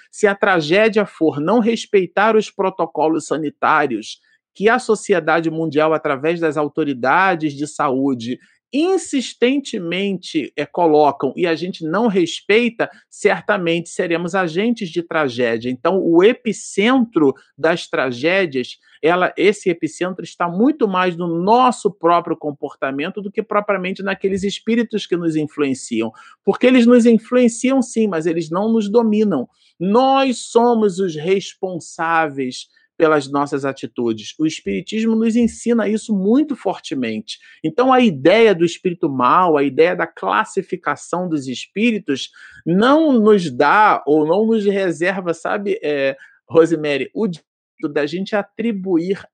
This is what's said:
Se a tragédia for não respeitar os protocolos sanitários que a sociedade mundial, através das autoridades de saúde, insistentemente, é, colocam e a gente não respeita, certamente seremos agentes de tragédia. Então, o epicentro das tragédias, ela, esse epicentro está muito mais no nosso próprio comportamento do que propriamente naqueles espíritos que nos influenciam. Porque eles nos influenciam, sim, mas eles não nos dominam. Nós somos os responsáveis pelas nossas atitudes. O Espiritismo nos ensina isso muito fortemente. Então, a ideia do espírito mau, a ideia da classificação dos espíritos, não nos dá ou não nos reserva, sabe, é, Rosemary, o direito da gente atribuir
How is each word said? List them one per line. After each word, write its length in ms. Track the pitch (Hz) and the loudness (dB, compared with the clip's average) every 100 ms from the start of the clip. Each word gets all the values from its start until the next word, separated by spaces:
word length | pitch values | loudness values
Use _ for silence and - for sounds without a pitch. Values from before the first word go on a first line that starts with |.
| _ | _
Se 160 | - 202 | -2 0
a 80 | 196 | 2
tragédia 680 | 208 180 147 190 220 214 196 | 0 2 2 2 2 2 -2
for 340 | - 160 135 | 0 0 0
não 200 | 156 240 | 0 2
respeitar 760 | 220 226 - 202 180 - 214 220 | 2 -2 0 0 0 0 2 2
os 140 | 202 | 0
protocolos 760 | - 190 180 165 - 156 160 - | -4 -4 -4 -6 -2 0 -2 -2
sanitários 920 | 156 147 - 120 151 147 110 110 - _ _ _ | -4 -6 -4 0 2 0 -4 -8 -18 _ _ _
que 160 | - 202 | -2 0
a 80 | 233 | 2
sociedade 720 | 233 208 - 180 156 165 165 | 0 -2 0 0 2 0 0
mundial, 440 | 160 160 147 156 | -4 -2 0 2
através 460 | 156 151 135 156 175 | 0 -2 -2 -2 -2
das 180 | 160 151 | -2 -2
autoridades 960 | 147 160 147 131 127 165 190 170 151 | -4 -4 -4 -2 0 2 2 0 -4
de 140 | 139 147 | -6 -8
saúde, 720 | - 151 131 139 127 117 123 _ _ _ 269 | -4 -2 0 -2 -2 -6 -10 _ _ _ -2
insistentemente, 1800 | 349 381 - 277 226 - 247 277 277 220 170 180 202 185 - 160 120 - | 0 -2 -2 -6 -6 -2 0 0 -4 -8 -6 -4 -4 -6 -6 -6 -6 -8
é, 100 | 147 | -8
colocam 640 | - 170 151 147 139 139 - | 0 2 4 4 2 -4 -2
e 100 | 170 | -2
a 80 | |
gente 320 | 156 180 185 156 | -2 -6 -8 -4
não 220 | 185 240 | 0 0
respeita, 840 | 190 165 - - 214 240 233 143 - _ | 0 -2 -2 0 2 2 -2 -6 -8 _
certamente 840 | - 208 175 - 208 170 170 165 | -2 0 0 -2 -2 0 -2 -4
seremos 440 | - 185 165 175 | -6 -2 -2 -2
agentes 560 | 190 180 160 226 233 180 | -2 -2 -2 -2 -2 -6
de 140 | 170 | -6
tragédia. 640 | 165 160 147 117 120 117 123 | -4 -2 -2 0 -2 -2 -4
Então, 320 | 127 165 190 | -4 -2 0
o 200 | 170 170 | 2 6
epicentro 1120 | 196 247 226 190 - - 214 269 233 165 143 - _ - | 4 4 -4 -6 -6 -2 2 2 2 2 2 0 _ -2
das 320 | 160 170 - | -2 0 -4
tragédias, 920 | 160 131 120 156 190 180 131 120 - _ _ | -4 -2 -2 0 0 0 -2 -6 -10 _ _
ela, 320 | 151 180 180 - | 0 2 0 2
esse 320 | 185 202 190 | 0 2 -2
epicentro 540 | 165 156 - 180 180 | -2 -4 -4 -6 -6
está 260 | 170 - 175 | -10 -6 -4
muito 380 | 175 254 311 214 | 0 0 2 0
mais 280 | 185 185 170 | 0 -2 -2
no 120 | 175 | -4
nosso 640 | 165 185 240 254 226 202 | -2 2 4 2 0 -8
próprio 440 | - 165 170 170 156 | -2 2 2 0 -6
comportamento 840 | 151 143 - - 139 139 165 208 | -8 -8 -12 -8 -6 -4 -6 -8
do 100 | 196 | -8
que 120 | 226 | -8
propriamente 580 | 208 208 208 190 180 190 | -4 -2 -2 -2 -4 -6
naqueles 420 | 196 190 190 196 | -6 -4 -2 -2
espíritos 640 | 196 - - 226 226 208 - | -4 -4 -2 0 0 -4 -4
que 100 | 175 | -4
nos 200 | 170 156 | -2 -2
influenciam. 760 | 147 - 143 131 - 113 113 - - _ | -4 -2 -2 -4 -4 -4 -4 -8 -20 _
Porque 220 | - - 247 | -4 2 4
eles 220 | 254 233 | 6 8
nos 180 | 247 233 | 8 6
influenciam, 720 | 220 - 247 240 233 254 269 | 4 2 2 2 2 0 0
sim, 280 | 233 233 214 | 0 -2 0
mas 180 | 165 170 | 0 -2
eles 240 | 165 156 | -4 -4
não 240 | 170 220 | -2 0
nos 160 | 226 202 | 0 0
dominam. 580 | 233 226 208 214 147 120 _ _ - | 0 2 2 2 0 -4 _ _ -6
Nós 600 | 180 220 269 269 269 233 | 0 2 2 2 0 -2
somos 580 | - 233 240 233 208 175 | -2 2 4 4 2 0
os 180 | 190 151 | -4 -2
responsáveis 1500 | 165 196 - - 190 175 - - 165 165 160 139 127 127 - _ _ - | 0 0 -2 -8 -8 -8 -10 -6 -2 0 0 -4 -6 -8 -16 _ _ 0
pelas 320 | 156 156 135 | 2 2 0
nossas 360 | 143 143 143 139 | -4 -2 -4 -4
atitudes. 680 | 131 123 - 117 110 107 - | -6 -10 -4 -4 -4 -8 -4
O 60 | 156 | -4
Espiritismo 720 | - - 196 - 220 226 226 | -4 -6 -6 -6 -2 0 0
nos 200 | 226 233 | 2 2
ensina 520 | 226 - 226 233 202 | 0 0 -2 0 0
isso 280 | 214 - 202 | -2 -2 -2
muito 400 | 190 254 302 254 | 2 2 0 -4
fortemente. 840 | 196 170 - 139 117 110 - - - - | -6 -8 -8 -6 -4 -6 -10 -16 -20 -10
Então, 280 | 156 160 254 | -4 0 2
a 80 | 254 | 4
ideia 540 | 240 143 143 214 226 | 4 4 4 6 6
do 100 | 180 | 4
espírito 460 | 170 - 185 170 160 | 0 -2 -6 -4 -2
mau, 480 | 131 123 165 180 147 | 0 2 4 4 2
a 60 | |
ideia 320 | 143 131 170 180 | 2 2 2 2
da 120 | 165 | -6
classificação 1200 | - 190 202 220 - 175 180 - 143 - 175 180 | -6 -2 -2 -2 -6 -6 -6 -6 -6 -4 -4 -2
dos 200 | 156 131 | -4 -6
espíritos, 840 | 120 - 190 233 208 165 131 - - - - - | -10 -8 -2 0 0 -2 -6 -6 -16 -20 -8 0
não 480 | 180 240 302 320 | 2 4 4 4
nos 360 | 247 214 208 170 | 4 4 4 2
dá 520 | 123 147 190 208 139 - | 0 4 4 4 2 2
ou 200 | 156 151 | 2 2
não 200 | 185 220 | 2 0
nos 200 | 226 202 | 0 0
reserva, 680 | 196 190 147 175 185 175 | 0 -2 -2 -2 -2 -4
sabe, 460 | 165 170 208 202 - | -4 -4 -4 -4 -4
é, 320 | 147 147 135 131 - _ - | -4 -2 -2 -4 -12 _ 0
Rosemary, 640 | 156 160 160 151 139 127 | 4 4 2 -2 -4 -4
o 140 | - 214 | -4 -4
direito 160 | 170 _ _ _ _ 151 | -6 _ _ _ _ -6
da 140 | 151 147 | -4 -4
gente 300 | 175 196 208 | -4 -4 -4
atribuir 920 | 202 - 226 196 190 170 180 190 - | -6 -6 -4 -4 -2 -2 -2 -6 -8